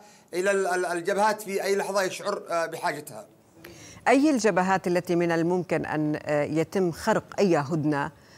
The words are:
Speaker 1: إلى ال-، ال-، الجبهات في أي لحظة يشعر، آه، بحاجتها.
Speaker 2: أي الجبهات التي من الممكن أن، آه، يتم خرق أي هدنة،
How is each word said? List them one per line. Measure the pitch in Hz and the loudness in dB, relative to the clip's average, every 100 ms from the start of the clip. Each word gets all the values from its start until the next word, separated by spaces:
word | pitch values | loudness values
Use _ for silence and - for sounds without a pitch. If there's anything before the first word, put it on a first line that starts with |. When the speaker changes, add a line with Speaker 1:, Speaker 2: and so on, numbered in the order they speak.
| - - - | -16 -20 -10
Speaker 1:
إلى | 170 190 | -2 0
ال-، | 196 190 | 2 0
ال-، | 180 180 | 0 -2
الجبهات | 175 170 190 214 208 | -4 -2 2 2 0
في | 190 190 | -4 -4
أي | 185 196 | -2 -2
لحظة | 180 196 | 0 0
يشعر، | 185 - 165 202 - | -2 -4 -6 -6 -4
آه، | 170 165 | -4 -4
بحاجتها. | 160 175 147 147 110 101 _ _ - - - - - - | -4 -6 -6 -10 -16 -18 _ _ -20 -20 -20 -20 -4 2
Speaker 2:
أي | 262 302 | 4 4
الجبهات | 269 214 180 185 190 190 | 4 4 2 2 2 2
التي | 180 175 170 | -2 0 0
من | 170 | 2
الممكن | 165 165 180 165 156 143 | 2 2 0 0 -2 -2
أن، | 151 151 151 | -2 -2 -2
آه، | - 147 | -2 0
يتم | 147 151 160 202 180 | 0 0 0 0 0
خرق | 151 - 190 - - | -2 0 0 -2 0
أي | 202 160 | 2 2
هدنة، | 139 160 147 143 151 - - | 0 -2 0 0 -2 -8 -20